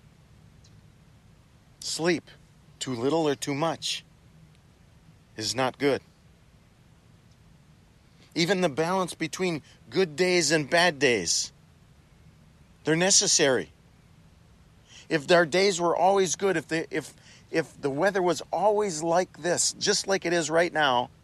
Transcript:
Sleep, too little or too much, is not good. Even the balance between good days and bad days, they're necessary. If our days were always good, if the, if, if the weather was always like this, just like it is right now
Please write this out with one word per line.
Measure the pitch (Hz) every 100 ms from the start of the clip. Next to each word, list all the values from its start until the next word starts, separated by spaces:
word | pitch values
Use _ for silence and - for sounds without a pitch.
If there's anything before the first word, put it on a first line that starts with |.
| - - - - - - - - - - - - - - _ _ _ -
Sleep, | - - 165 151 - - - - - -
too | - 120
little | 131 160 156
or | 139
too | -
much, | 139 165 143 - - - _ - - - - - _ - - - - _ -
is | 110 120
not | 131 -
good. | 139 123 - _ - - _ - _ _ _ _ _ - - _ - - _ - _ _ _ _ -
Even | 147 170 190
the | 180
balance | 127 165 190 180
between | - 160 - 185 151 - - -
good | - 185 143
days | 180 180 147
and | 160 131
bad | 170 175 143
days, | 131 113 85 - - - - - - - _ - - - - - - -
they're | - 160
necessary. | 185 202 190 - 143 120 78 - - _ - - - - - - - - - - -
If | 156 139
our | 175 170
days | 180 196 170
were | 170 -
always | 180 196 185 -
good, | 196 170
if | -
the, | 165 -
if, | - 151 - - - -
if | 160 156 -
the | 143
weather | 139 190 190
was | 180 156 -
always | 156 202 208 208 151
like | 170 170 185 -
this, | 160 151 -
just | - 185 208 -
like | 196 170
it |
is | 175 147
right | 165 175
now | 156 147 123 120 -